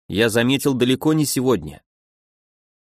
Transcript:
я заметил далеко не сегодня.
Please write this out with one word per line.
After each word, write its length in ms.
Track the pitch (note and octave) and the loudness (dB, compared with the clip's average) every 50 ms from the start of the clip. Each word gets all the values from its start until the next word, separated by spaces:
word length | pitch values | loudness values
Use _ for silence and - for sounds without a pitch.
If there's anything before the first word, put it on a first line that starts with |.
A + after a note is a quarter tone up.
| _ | _
я 220 | - F2+ G2 A2+ A2+ | -6 -2 0 0 2
заметил 440 | G2+ A#2 A#2 B2+ C#3 C3+ - C#3+ C3 | 2 2 2 2 0 0 0 -2 0
далеко 400 | A#2 B2 B2+ C3 B2 - D#3 D#3 | 0 0 0 0 0 0 0 0
не 120 | D#3 D3 | 2 0
сегодня. 560 | - - C#3+ B2 C3 A#2 F2 D2 D2 - - _ _ _ _ _ _ _ _ _ _ _ _ _ _ _ _ _ _ _ _ | -2 -2 -2 0 0 0 0 -2 -8 -16 -18 _ _ _ _ _ _ _ _ _ _ _ _ _ _ _ _ _ _ _ _